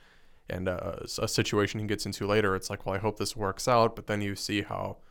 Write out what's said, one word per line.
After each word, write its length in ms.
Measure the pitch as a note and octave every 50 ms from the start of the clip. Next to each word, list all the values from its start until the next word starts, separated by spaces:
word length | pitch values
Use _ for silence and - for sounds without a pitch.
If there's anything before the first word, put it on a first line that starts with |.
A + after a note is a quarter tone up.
| - - - - - - - - _ -
and, 200 | F2+ F2+ F#2 F#2
uh, 300 | F2+ E2+ - F2 - - -
s-, 140 | - -
a 100 | - A2
situation 540 | G#2+ - - G#2+ - - G#2 G2+ - - A2
he 40 | G#2+
gets 200 | G2+ G#2+ - -
into 200 | G2+ G2 - G#2
later. 300 | G2 G#2 A2 G#2 G2 F#2+
It's 140 | F#2 - -
like, 160 | G2+ - -
"Well, 100 | - F#2+
I 40 | G2
hope 200 | G#2 G#2+ G2+ -
this 160 | G#2 - -
works 320 | - G#2 F#2+ F#2+ - -
out." 300 | C3 B2 A#2 A2+ A2+ -
But 100 | - -
then 140 | - G#2+ G#2
you 120 | G#2 G2+ G2+
see 260 | - - - G#2 G2+
how 360 | G2 - - - F#2+ G2 G2+ - - -